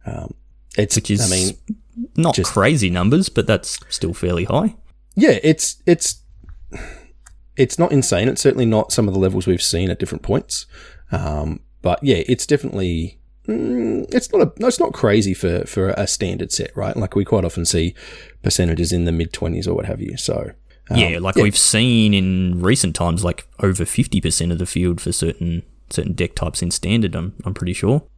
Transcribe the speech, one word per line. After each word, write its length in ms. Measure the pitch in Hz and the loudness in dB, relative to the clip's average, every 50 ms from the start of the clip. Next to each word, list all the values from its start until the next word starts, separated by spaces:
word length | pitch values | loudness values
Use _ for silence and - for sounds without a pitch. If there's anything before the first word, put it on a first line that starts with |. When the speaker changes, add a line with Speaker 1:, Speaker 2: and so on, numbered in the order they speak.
| _ | _
Speaker 1:
Um, 260 | - - - - - - - - - - - _ _ - - | -10 -10 -10 -10 -12 -14 -16 -20 -20 -20 -20 _ _ -2 -2
it's, 160 | 104 104 - | 0 2 0
Speaker 2:
Which 140 | 107 - - | -2 0 2
is 100 | 104 104 113 95 | 0 0 2 2
Speaker 1:
I 40 | 92 | 2
mean, 220 | 95 92 98 - - - - 214 - - - _ 233 233 - - | 0 0 -2 -4 -8 -10 -12 -12 -12 -12 -18 _ -12 -12 -4 -2
Speaker 2:
not 180 | - 160 165 - | 0 0 2 2
Speaker 1:
just 180 | - - - | 0 -2 0
Speaker 2:
crazy 360 | - 104 95 127 160 139 107 90 | 2 4 4 4 4 4 2 2
numbers, 400 | 87 90 90 107 135 175 185 - | 2 2 4 4 4 4 2 2
but 180 | - - 98 | 0 -2 2
that's 320 | - 110 92 - - - - - - | 2 2 0 0 -6 -10 -10 -10 -12
still 260 | - - - 82 87 | -8 -4 -4 -4 -4
fairly 300 | - - 90 87 85 90 | -2 -2 -2 0 -2 -2
high. 320 | - - 143 196 220 - - - - - _ _ _ _ | 0 0 0 0 0 -4 -6 -20 -20 -20 _ _ _ _
Speaker 1:
Yeah, 220 | 190 247 294 131 98 | 4 6 6 6 6
it's, 400 | - 156 160 - - - - - - | 4 2 2 4 0 -6 -6 -2 2
it's, 360 | - 170 - - - - - _ - - - - - - - - - - - - - - - - - - - _ - - - - - _ | 2 2 4 2 -6 -6 -8 _ -20 -20 -20 -20 -20 -18 -18 -18 -16 -14 -14 -14 -16 -16 -20 -20 -20 -20 -20 _ -20 -20 -20 -20 -12 _
it's 220 | - 131 123 - - | 0 2 2 4 0
not 140 | 165 - | 2 4
insane. 360 | 147 139 120 - - 90 104 131 | 4 2 2 2 0 2 2 0
It's 140 | 123 - | 0 2
certainly 240 | - 135 - 123 123 | 2 2 2 4 2
not 260 | 113 110 107 - - | 4 4 2 2 2
some 160 | - - 107 101 | 0 0 0 2
of 60 | 95 | 2
the 60 | 98 | 2
levels 260 | 95 92 95 95 87 | 2 2 0 0 0
we've 160 | 92 92 90 | 0 0 0
seen 280 | - - - 85 92 92 | 0 -2 0 0 0 -2
at 80 | 87 - | -2 -4
different 240 | - - 82 80 | -6 -8 -8 -8
points. 440 | - - 104 139 - - - - - - - - - - - - - - | -2 -2 -2 -2 -2 -4 -10 -10 -10 -12 -20 -20 -20 -20 -20 -20 -10 -6
Um, 500 | 90 92 92 80 76 73 73 78 78 - - _ - _ | -6 -4 -4 -4 -4 -4 -4 -4 -6 -8 -12 _ -20 _
but 200 | - 90 85 - | -2 -2 0 2
yeah, 200 | - 139 - 85 - - | 2 2 2 2 2 0
it's 180 | - - - | 0 -2 2
definitely, 720 | - 147 139 - - - 98 95 90 85 82 82 92 - - - _ _ _ _ - | 0 0 0 0 -4 -4 -2 -2 -2 -2 -2 -4 -6 -10 -18 -20 _ _ _ _ -6
mm, 580 | 214 233 240 247 247 247 233 226 - - - - - | -4 -4 -2 -2 -2 -2 -2 -2 -2 -4 -6 0 0
it's 160 | 254 - - | 0 0 2
not 100 | - 392 | 2 2
a, 100 | 262 - - - | 2 2 0 0
no, 60 | 214 | 0
it's 140 | 254 - - | 0 2 2
not 120 | 349 - | -2 -2
crazy 400 | - - - - 101 113 104 98 92 | 0 0 2 4 4 4 2 2 -2
for, 300 | - - 90 85 90 - | -2 0 0 0 -2 -4
for 240 | - - 101 95 95 | -4 -2 -2 0 0
a 160 | 95 92 101 | 0 -2 -2
standard 460 | - - - 104 92 95 92 92 - | -4 -2 -2 -2 -4 -4 -4 -6 -6
set, 240 | - - - - - | -4 -6 -6 -6 -6
right? 200 | 98 98 104 - | -6 -4 -4 -2
Like, 200 | 117 104 - - | -2 -4 0 0
we 80 | 104 98 | 0 2
quite 200 | - 113 101 90 | 2 2 2 2
often 200 | 85 - - 85 | 0 -2 -2 -2
see 300 | - - 85 82 85 - - - - - - - - - - | 0 0 2 0 0 -2 -6 -18 -20 -20 -20 -20 -20 -20 -4
percentages 500 | - - - - 90 85 82 80 87 78 | -2 -2 2 2 2 2 2 0 0 0
in 120 | 90 87 85 | 0 0 2
the 80 | 85 | 0
mid 200 | 82 82 82 85 | 0 0 -2 -4
twenties 340 | - - 85 87 82 87 87 | -4 -6 -4 -4 -4 -4 -2
or 80 | 87 85 | -2 -2
what 120 | - - | -2 -2
have 140 | - - - | -4 -6 -8
you. 160 | - - - | -8 -8 -8
So, 360 | - - - - - - - - - _ _ - _ - - | -6 -4 -4 -4 -4 -6 -8 -12 -18 _ _ -20 _ -8 0
um, 80 | - - | 2 2
Speaker 2:
Yeah, 200 | 107 87 82 85 | 2 2 0 -2
like 180 | 90 95 98 | -2 0 2
Speaker 1:
yeah. 80 | - 113 | 4 4
Speaker 2:
we've 120 | 104 101 | 4 4
seen 560 | - - - - 110 117 127 120 113 110 104 | 2 2 2 4 2 4 4 4 4 4 4
in 480 | 104 98 92 92 92 92 92 90 87 87 | 4 4 2 2 0 0 0 0 0 2
recent 340 | 87 95 127 - - 87 80 | 2 2 2 2 2 -2 0
times, 300 | - 87 85 85 85 85 | -2 0 0 0 0 0
like, 240 | 87 85 - - _ - - | -2 -2 -4 -10 _ -6 -2
over 240 | - 98 90 90 82 | 0 0 0 0 -2
fifty 360 | - - - - - - 95 | -2 0 -2 0 0 0 -2
percent 320 | - 85 87 - 82 87 | 0 0 -2 0 -2 -2
of 60 | 87 82 | -2 -2
the 80 | 90 | -4
field 340 | - - 82 90 90 87 - | -4 -2 -2 0 0 -2 -2
for 120 | - 87 | -4 -6
certain, 500 | 85 - 82 82 - - 85 85 85 85 - - _ _ _ - | -4 -2 -2 -4 -4 -4 -4 -4 -4 -4 -6 -10 _ _ _ -8
certain 220 | - - 73 - | -6 -4 -4 -4
deck 220 | - - 87 85 - | -4 -4 -4 -4 -2
types 280 | - - 80 - - | -4 -4 -4 -4 -4
in 80 | 87 87 | -4 -4
standard, 440 | - - - 82 107 117 107 90 - | -4 -4 -2 0 0 0 0 0 -2
I'm, 200 | - - 98 - - - | -4 -6 -6 -8 -8 -8
I'm 100 | 92 104 | -8 -6
pretty 180 | - 90 87 | -4 -4 -6
sure. 300 | 90 - - 98 131 156 - - _ | -4 -2 0 2 2 0 -2 -6 _